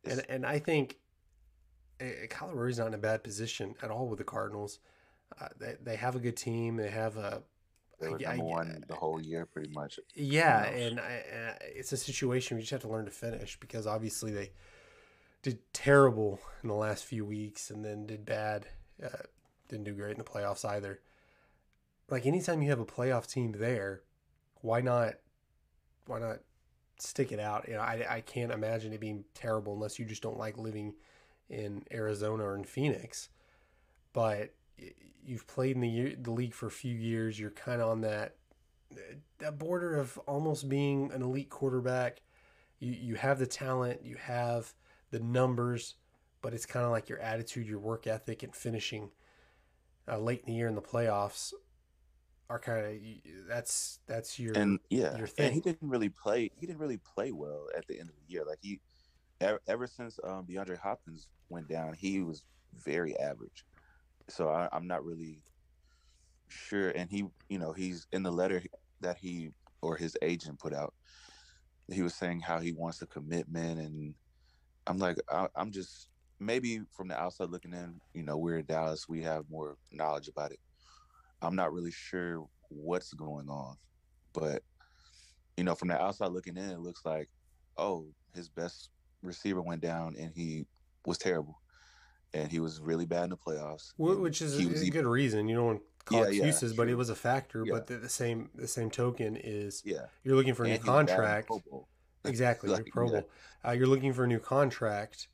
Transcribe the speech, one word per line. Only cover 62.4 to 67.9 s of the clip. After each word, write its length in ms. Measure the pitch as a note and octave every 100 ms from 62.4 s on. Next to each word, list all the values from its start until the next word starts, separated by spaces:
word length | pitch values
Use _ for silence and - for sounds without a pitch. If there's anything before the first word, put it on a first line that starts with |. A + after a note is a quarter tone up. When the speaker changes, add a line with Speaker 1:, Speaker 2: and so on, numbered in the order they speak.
| - - _ -
Speaker 2:
very 320 | - D#2 E2 -
average. 460 | C#2+ A#1 - - - - - _ _ _ -
So 200 | - D#2
I, 200 | E2 F2
I'm 140 | D2 F2
not 180 | F2
really 360 | D2+ E2 D#2+ D2+ _ _ _ _ _ _ _ _ _ _ _
sure. 420 | - - G2+ F#2
And 200 | E2+ F2+
he, 160 | G2+ G2 _ -
you 100 | G2
know, 140 | D#2+
he's 340 | E2+ F#2